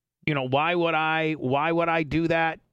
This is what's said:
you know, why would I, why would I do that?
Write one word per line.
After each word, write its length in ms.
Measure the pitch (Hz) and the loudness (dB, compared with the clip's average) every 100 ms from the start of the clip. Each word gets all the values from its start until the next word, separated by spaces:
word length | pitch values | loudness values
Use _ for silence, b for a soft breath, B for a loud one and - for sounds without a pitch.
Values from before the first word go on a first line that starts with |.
| _ _ - | _ _ -4
you 80 | |
know, 120 | 143 131 | -2 0
why 260 | 135 165 | 0 2
would 200 | 175 165 | 2 2
I, 400 | 156 156 160 160 | 0 0 0 -2
why 360 | 156 127 139 160 | -2 -2 0 0
would 160 | 170 170 | 0 0
I 140 | 165 | 0
do 260 | 151 151 165 | 0 -2 0
that? 320 | 165 160 160 _ | 0 0 -4 _